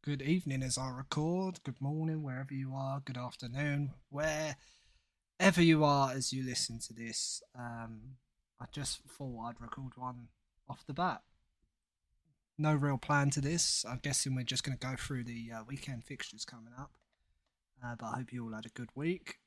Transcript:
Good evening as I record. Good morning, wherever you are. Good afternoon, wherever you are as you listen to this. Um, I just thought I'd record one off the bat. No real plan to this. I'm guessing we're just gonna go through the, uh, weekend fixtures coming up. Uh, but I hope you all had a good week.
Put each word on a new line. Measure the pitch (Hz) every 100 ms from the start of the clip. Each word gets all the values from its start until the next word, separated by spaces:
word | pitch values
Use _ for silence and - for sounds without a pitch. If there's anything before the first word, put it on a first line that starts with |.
Good | - 143
evening | 135 180 160 135
as | 131 127
I | 131
record. | 127 135 - 156 180 185 180
Good | - 123
morning, | 139 156 160 160
wherever | 147 127 135
you | 135 135 131
are. | 135 139
Good | 139 127
afternoon, | 123 - 123 127 147 143 143 - _
wherever | 139 156 151 156 139 - - _ _ _ _ _ _ 190 170
you | 170 160
are | 151 143 135
as | 135 127
you | 135
listen | 127 123 - 117
to | -
this. | 113 117 110 - - - 123
Um, | 120 117 113 110 120 131 _ _ _ _
I | 117
just | - 139 - -
thought | - 135 117 117
I'd | 117
record | 117 - 131 123
one | 127 123 120 _ _ _ _
off | 135 -
the |
bat. | 143 180 127 _ _ _ _ _ _ _ _ _ _ _ _ _ -
No | 151 151
real | 147 135
plan | - 147 143
to | 139
this. | 139 170 - - -
I'm | 123
guessing | 143 131 139 131
we're |
just | 120 123
gonna | - 123
go | 131 131
through | - 131
the, | 120 117 113
uh, | 113
weekend | 214 135 - 123 -
fixtures | 135 - 107 -
coming | 120 113 123
up. | 139 _ _ _ _ _ _ _ _ _
Uh, | 123 117
but | 113
I | 127
hope | 123
you | 123 113
all |
had | 110 113
a |
good | - 117
week. | - 156 185 - -